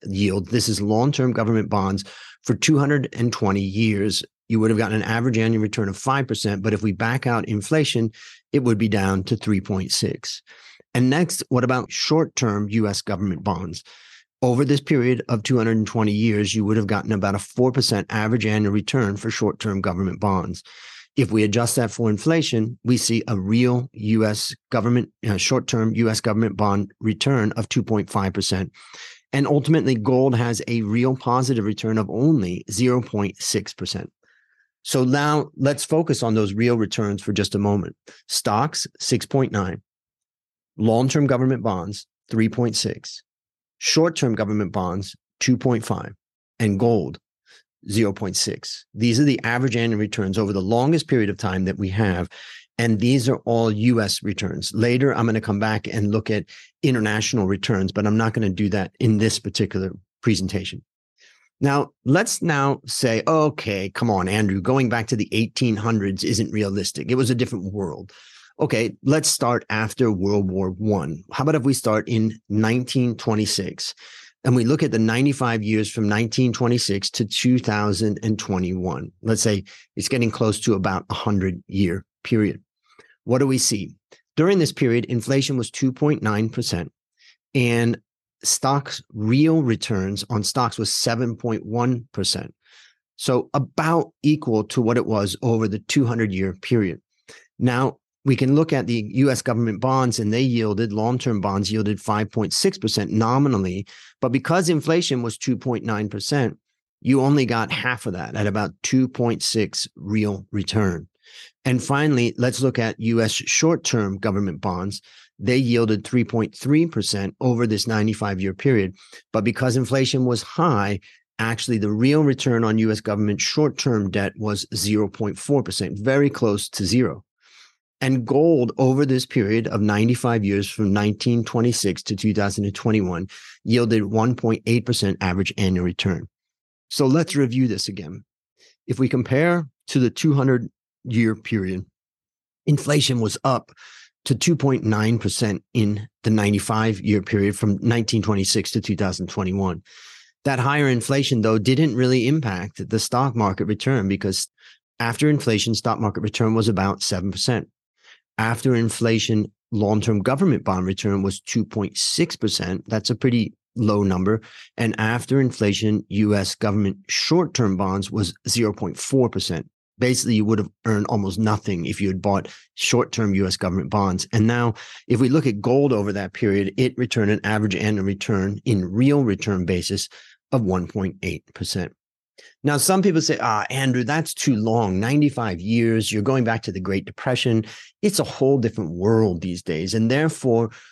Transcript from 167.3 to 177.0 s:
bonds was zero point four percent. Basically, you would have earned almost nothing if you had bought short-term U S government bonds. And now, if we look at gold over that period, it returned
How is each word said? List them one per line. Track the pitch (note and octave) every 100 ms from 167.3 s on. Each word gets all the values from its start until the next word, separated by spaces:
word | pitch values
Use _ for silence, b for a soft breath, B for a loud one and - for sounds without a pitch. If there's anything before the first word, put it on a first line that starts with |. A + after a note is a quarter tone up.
| E3 F3 - A2+ F#2+
bonds | G2 G2 F#2+
was | - F#2+ - -
zero | A#2+ A2
point | G2+ F#2+ -
four | - C3+ A#2+
percent. | F#2+ - E2+ - _ _ _
Basically, | B2+ B2 - A2
you | G#2+
would | A2
have | G2 _ A#2
earned | G#2+ G#2
almost | A2+ G2 F#2
nothing | A2 G#2+ - F#2+
if | D#2 -
you | G2+
had | F#2
bought | G2+ G2 E2+ B B -
short-term | - A#2+ - - G#2+
U | F#2+ F#2+
S | F2+
government | F#2+ F#2 C#2+
bonds. | G#2 G2 F#2 -
And | A2 A2
now, | A#2+ A#2+ A2 B B B
if | A2+
we | B2+
look | D3 C#3
at | G#2
gold | A2 C3 C#3+
over | A2+ G2+
that | G2+ F#2+
period, | - A2 G2 G2 -
it | B2+
returned | -